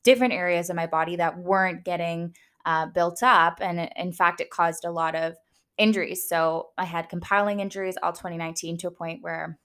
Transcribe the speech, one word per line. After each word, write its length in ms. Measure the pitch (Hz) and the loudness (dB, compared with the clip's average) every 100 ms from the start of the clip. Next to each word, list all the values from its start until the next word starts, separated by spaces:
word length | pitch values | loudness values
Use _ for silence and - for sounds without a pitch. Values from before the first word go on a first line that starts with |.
different 300 | 233 247 254 | 6 6 4
areas 360 | 180 175 170 170 | 2 0 0 0
of 60 | |
my 120 | 170 165 | -4 -2
body 280 | 160 165 | 0 0
that 220 | 175 165 175 | 0 -2 -2
weren't 480 | 175 190 185 170 | 0 2 2 -2
getting, 500 | 180 170 170 165 170 - _ _ | -6 -4 -2 -4 -8 -12 _ _
uh, 200 | 165 160 160 | -2 0 0
built 360 | 180 170 175 | 0 0 2
up. 360 | 247 208 165 - | 6 6 6 2
And 180 | 190 170 | -4 -2
it, 140 | 165 | -6
in 160 | - 180 | -6 -8
fact, 300 | 170 175 175 | 2 2 2
it 80 | 170 | -6
caused 340 | - 170 165 | 0 0 0
a 80 | 170 | -6
lot 240 | 170 160 | -2 -2
of 220 | 160 165 165 _ _ _ - | 0 -4 -6 _ _ _ 2
injuries. 520 | 214 202 165 185 - | 2 2 -2 -6 -2
So 400 | 170 165 165 - - | 2 2 0 -6 -6
I 80 | |
had 240 | 180 170 170 | -4 -4 -6
compiling 500 | 175 170 202 208 202 | -8 0 2 2 -2
injuries 380 | 196 196 190 185 | -4 -4 -6 -2
all 100 | 170 | -4
twenty 240 | 175 185 170 | -4 -8 -6
nineteen 400 | 165 165 165 170 | -6 -8 -8 -6
to 100 | 175 | -6
a 40 | |
point 320 | 175 165 165 | -8 -10 -8
where 340 | - 165 165 156 | -8 -8 -10 -12